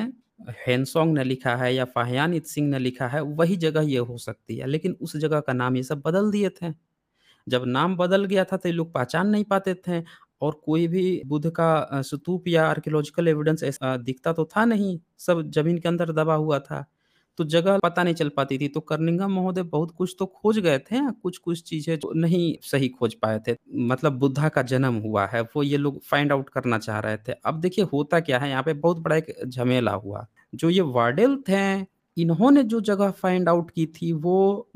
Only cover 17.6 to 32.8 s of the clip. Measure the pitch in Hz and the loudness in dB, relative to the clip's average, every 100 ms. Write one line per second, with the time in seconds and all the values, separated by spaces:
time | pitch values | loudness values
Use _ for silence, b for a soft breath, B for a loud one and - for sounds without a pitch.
17.6 | 185 196 175 175 175 165 147 143 135 135 | 4 2 2 2 0 2 0 0 -2 -2
18.6 | 143 151 - 156 165 175 196 190 185 185 | -2 -4 -4 -2 0 0 0 0 -2 -2
19.6 | 175 151 165 - 180 - 190 - 208 220 | -4 -2 -4 -4 -6 -4 -8 -2 0 2
20.6 | 170 135 - 247 277 - 180 - 170 170 | 2 2 0 -2 -2 -2 -8 -6 -6 -6
21.6 | - 160 151 160 - 160 165 180 165 - | -6 -6 -2 -4 -2 0 2 2 0 -2
22.6 | - 139 131 - 113 - 110 107 120 117 | -2 0 0 0 -2 0 -2 -2 -2 -4
23.6 | - - 120 127 151 127 139 135 156 143 | -6 -4 -2 0 0 2 0 2 2 0
24.6 | 123 131 135 113 107 104 98 117 110 151 | 0 2 2 0 0 0 0 -2 -2 -2
25.6 | 143 143 143 139 - 143 143 139 135 135 | 0 0 0 -4 -2 0 2 0 -2 -4
26.6 | 123 110 113 107 107 107 - - 113 156 | 0 -2 -2 -4 -4 -6 -8 -6 -4 -2
27.6 | 180 185 175 139 143 170 160 123 139 131 | -2 0 0 -2 0 0 2 0 0 -2
28.6 | 147 151 170 170 160 160 160 - 123 127 | -2 0 0 0 0 0 0 -8 -8 -2
29.6 | 123 127 110 98 98 101 107 b b 120 | 2 2 2 -2 -6 -12 -12 b b -2
30.6 | 165 190 156 123 120 147 254 277 190 196 | 2 2 2 2 2 4 2 2 0 0
31.6 | 196 196 190 _ _ 170 170 165 254 285 | 0 -2 -6 _ _ -2 0 4 6 6
32.6 | 220 226 | 6 0